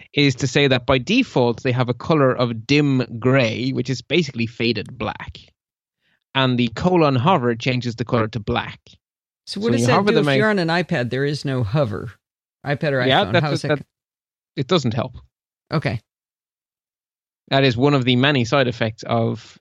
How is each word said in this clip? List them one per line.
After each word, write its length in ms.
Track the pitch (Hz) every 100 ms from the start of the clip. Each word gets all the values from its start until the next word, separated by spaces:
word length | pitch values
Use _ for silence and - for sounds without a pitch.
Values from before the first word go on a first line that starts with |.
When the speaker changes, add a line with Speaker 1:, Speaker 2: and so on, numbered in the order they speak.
| -
Speaker 1:
is 220 | - 143 131
to 120 | 135
say 200 | 151 143
that 200 | 127 120
by 100 | 135
default, 640 | 117 240 247 147 120 113
they 100 | 131
have 180 | 123 123
a 40 |
color 420 | 117 - 160 135 113
of 300 | 120 117 110
dim 540 | 143 147 131 - 117
gray, 500 | 123 135 117 107 127
which 200 | 127 123
is 120 | 131
basically 460 | - 170 143 120 117
faded 500 | - 120 110 90 -
black. 420 | 104 - - - - _ _ _ _ _ _ _ _
And 240 | 135 131 123
the 120 | 120
colon 460 | - 175 185 151 131
hover 400 | 143 185 123 117
changes 400 | 135 127 120 113
the 100 | 117
color 220 | 120 110
to 100 | 113
black. 400 | 104 120 113 - - _ _ _ _ _ -
Speaker 2:
So 140 | 196
what 40 | 220
Speaker 1:
So 20 |
when 20 |
Speaker 2:
does 80 | 233
Speaker 1:
you 60 | 120
Speaker 2:
that 60 |
Speaker 1:
hover 160 | 170 208
Speaker 2:
do 40 | 226
Speaker 1:
the 40 |
Speaker 2:
if 40 | 147
Speaker 1:
mouse 120 | 135
Speaker 2:
you're 120 | 214
on 100 | 202
an 80 | 165
iPad? 400 | 175 170 165 120
There 160 | 127 143
is 200 | 147 147
no 180 | 131
hover. 480 | 107 143 127 101 117 - _ _ _ _ -
iPad 260 | 143 160
or 120 | 135 127
Speaker 1:
Yeah, 200 | 139 202
Speaker 2:
iPhone. 80 |
Speaker 1:
that's 120 | 175 156
Speaker 2:
How 60 |
is 120 | 160
Speaker 1:
a, 40 | 147
Speaker 2:
that 80 | 147
Speaker 1:
that, 60 | - _ _ _ _ _ _ -
it 120 | 139
doesn't 260 | 180 127
help. 200 | 113 - - - _ _ _ -
Speaker 2:
Okay. 300 | 156 139 107 _ _ _ _ _ _ _ _ _ _ _ _ _ _ -
Speaker 1:
That 140 | 135
is 140 | 139 117
one 160 | 143
of 100 | 143
the 140 | 123 123
many 260 | 139 143
side 240 | 113 143 123
effects 360 | 117 113 113
of 540 | - 117 117 113 - -